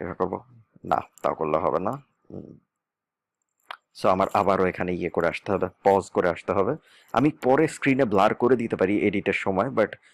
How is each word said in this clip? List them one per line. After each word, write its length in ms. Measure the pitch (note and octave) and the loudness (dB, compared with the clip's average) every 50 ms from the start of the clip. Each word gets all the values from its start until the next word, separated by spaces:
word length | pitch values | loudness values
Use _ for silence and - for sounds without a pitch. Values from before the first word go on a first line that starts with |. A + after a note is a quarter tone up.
এভাবে 140 | F2+ F2+ - | -10 -10 -4
করব। 260 | - F#2 F2+ G2 F#2+ - _ B2 A2+ _ _ _ - - | -4 -4 -4 -4 -10 -12 _ -20 -20 _ _ _ -16 -4
না, 180 | F#2 E2 - - - _ - | -2 -2 -2 -2 -8 _ -4
তা 120 | - C#2+ D2 | -4 -4 -2
করলে 240 | - D#2+ D2+ D2+ D#2+ | -2 -2 -2 0 0
হবে 200 | F2+ D2+ C2+ E2 | 0 0 -2 0
না। 240 | F#2 G#2+ C3 C#3 - _ _ _ _ _ | -2 -4 -6 -8 -12 _ _ _ _ _
উম, 280 | - F#2 - - - - _ _ _ _ _ _ _ _ _ _ _ _ _ _ _ _ _ _ _ _ _ - - _ _ _ _ - | -18 -18 -16 -18 -20 -20 _ _ _ _ _ _ _ _ _ _ _ _ _ _ _ _ _ _ _ _ _ -20 -20 _ _ _ _ -2
so 100 | - G#2 | 0 2
আমার 180 | F#2 F#2+ G2 - | 2 2 2 2
আবারও 340 | - G#2 F#2+ F#2+ F#2+ F#2 F#2+ | 2 0 2 2 2 2 2
এখানে 280 | F2+ - - F2+ F2+ F2+ | 0 0 -4 -4 -4 -4
ইয়ে 160 | F2 F2+ E2 | -4 -6 -4
করে 180 | - - E2+ E2 | -2 0 0 0
আসতে 240 | D2+ - - G#2+ | -2 -4 -6 -4
হবে, 160 | G2 F2+ F#2+ F#2 _ _ - | -2 -2 -2 -4 _ _ 2
পজ 260 | G2+ G2 G2 F#2 - | 2 2 2 2 0
করে 180 | - G#2 F2+ F2 | -2 0 0 0
আসতে 240 | E2 - - - | 0 -2 -4 -4
হবে। 240 | F#2 G2+ F#2+ A2+ D3+ - _ _ - - _ _ | -2 0 0 -2 -2 -6 _ _ -20 -20 _ _
আমি 180 | - A#2 C3+ D3+ | -2 0 0 0
পরে 380 | - - - B2+ C3+ D3+ D#3+ D3+ | 0 0 0 2 2 4 2 0
স্ক্রিনে 360 | - - - C#3 C3 C3 C3+ | -2 -4 -2 0 2 2 0
ব্লার 300 | G#2 G2+ F#2+ G2+ A2 G#2+ | 2 4 4 4 2 2
করে 220 | - B2 A#2+ B2+ | 2 2 2 2
দিতে 200 | A2+ A#2 A2 G#2+ | 2 0 -6 -2
পারি 220 | - F#2+ F#2 G#2 G2 | 0 0 0 2 2
এডিটের 400 | F2 G#2 F#2 G2 - G2 F#2 - - | 0 0 0 0 -2 -2 -4 -2 -2
সময়, 260 | G2+ F#2+ F#2 A2+ C3+ | -2 0 0 -2 0
but 260 | B2+ A2+ G#2 - - - _ _ | 0 0 0 0 -2 -14 _ _